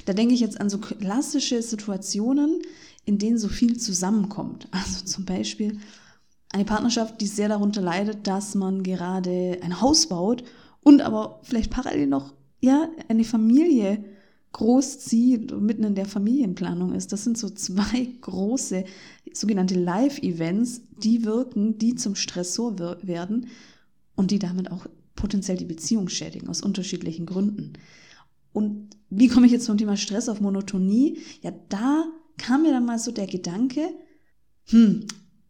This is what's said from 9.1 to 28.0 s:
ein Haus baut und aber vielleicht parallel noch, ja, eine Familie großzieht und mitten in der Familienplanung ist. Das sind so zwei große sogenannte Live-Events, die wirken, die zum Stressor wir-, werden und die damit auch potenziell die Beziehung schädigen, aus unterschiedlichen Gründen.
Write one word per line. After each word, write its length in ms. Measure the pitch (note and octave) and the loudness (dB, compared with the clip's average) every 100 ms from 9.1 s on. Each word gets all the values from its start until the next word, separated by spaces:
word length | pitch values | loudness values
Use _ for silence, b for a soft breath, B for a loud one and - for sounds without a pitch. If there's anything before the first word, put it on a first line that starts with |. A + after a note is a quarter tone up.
| F#3+ F3+ F3+ F3+ F3+ | -4 -2 -2 -2 -4
ein 180 | F3 F3 | -6 0
Haus 260 | A#3+ D4+ - | 4 4 2
baut 360 | F3 F#3 B3 B B B B | 0 0 -2 B B B B
und 180 | C#4+ C#4+ | 8 8
aber 380 | - A3 G#3+ - | 8 -2 -4 -10
vielleicht 300 | - A#3 G#3+ | -4 -2 -2
parallel 340 | - C4 - C#3+ | -2 -2 -2 0
noch, 300 | C#3 C#3 - _ _ | 0 -4 -18 _ _
ja, 300 | B3 C#4 E4 D#4+ - | 4 4 2 -6 -2
eine 160 | A3+ | 0
Familie 800 | A3+ A3+ A3 B3 F4 C4 G3 G#3 B B B B B | 2 4 6 6 6 4 4 -2 B B B B B
großzieht 1000 | - A3 B3 C4+ - - A3+ B3 A#3+ - | -2 4 4 4 -4 0 4 4 4 0
und 140 | G#3 G#3 | -2 -2
mitten 180 | A3+ | 0
in 120 | G#3+ G3 | 0 0
der 100 | G3+ | -2
Familienplanung 880 | G#3 G3+ C4+ A3 F3+ F3 F3 F3+ | -2 0 2 0 -2 -4 -2 -2
ist. 180 | F#3+ F#3 | -4 -6
Das 120 | G3+ | -6
sind 140 | A#3+ A3+ | -4 -4
so 120 | G3 | -6
zwei 600 | - - F#3 G3+ A#3+ B3+ - | -8 -6 -2 0 -2 -4 -8
große 600 | - F#3 G3 C4+ - F#3 F#3 B B B - | -10 -4 -2 -2 -2 -4 -6 B B B -16
sogenannte 420 | - G3+ G3+ F#3 F#3 | -6 -2 0 2 2
Live-Events, 1080 | F3+ F3+ C#4 C#4 F#3 E3 E3 F#3+ B3 - - - | 0 2 0 0 -6 -2 -2 0 -2 -4 -18 -4
die 220 | A3 A#3 | 0 2
wirken, 540 | G#3+ A3 B3+ G#3+ G#3+ G#3+ | 2 -2 -2 -2 -2 0
die 180 | A3+ B3 | 0 0
zum 200 | G#3+ G3 | -4 -4
Stressor 640 | - F3+ F3+ - A#3 F#3+ | -6 -6 -6 -4 -4 -4
wir-, 220 | E3+ F3 | -8 -8
werden 460 | F#3+ E3+ F3+ A3 A#3+ B B B B _ _ - | -6 -6 -4 -4 -6 B B B B _ _ -2
und 160 | F#3+ | 0
die 80 | G3+ | 0
damit 300 | F3+ F3+ F3+ | -2 -4 -6
auch 140 | F3+ - - _ - | -8 -14 -20 _ -6
potenziell 420 | G#3 G3+ F#3+ F3+ | -2 -2 -2 -4
die 80 | F3 | -6
Beziehung 440 | D#3+ - A3+ F3+ | -8 -2 -2 -2
schädigen, 400 | - D#3+ - - | -6 -10 -12 -8
aus 120 | F3 | -6
unterschiedlichen 640 | G3+ G3 F3+ F#3 - D#3+ E3 | -4 -4 -4 -6 -8 -8 -6
Gründen. 480 | F3+ G3+ G#3 D3+ D3 B B | -2 -2 -2 -10 -14 B B